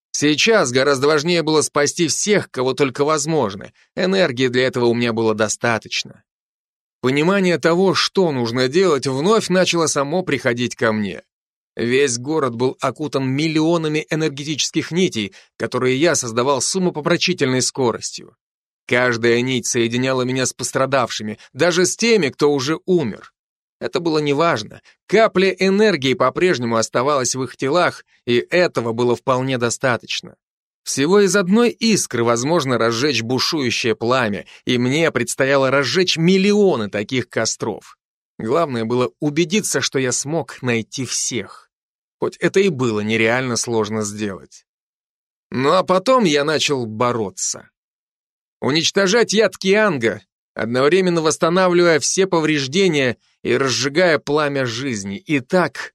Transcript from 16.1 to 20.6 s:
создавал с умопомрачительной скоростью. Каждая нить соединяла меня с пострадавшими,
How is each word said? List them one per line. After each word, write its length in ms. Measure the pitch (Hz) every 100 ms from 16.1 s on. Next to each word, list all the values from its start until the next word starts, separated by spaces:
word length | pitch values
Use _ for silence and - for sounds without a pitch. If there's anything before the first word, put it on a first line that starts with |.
| 135
создавал 440 | 123 113 127 135
с 160 | - 190
умопомрачительной 840 | 180 151 151 175 - 180 131 127
скоростью. 720 | 120 - 123 98 - - 92 _ _ _ _ _ -
Каждая 520 | 120 127 117 117 120
нить 260 | 127 127 -
соединяла 560 | 123 117 123 135 131
меня 240 | 127 131 123
с 60 |
пострадавшими, 840 | -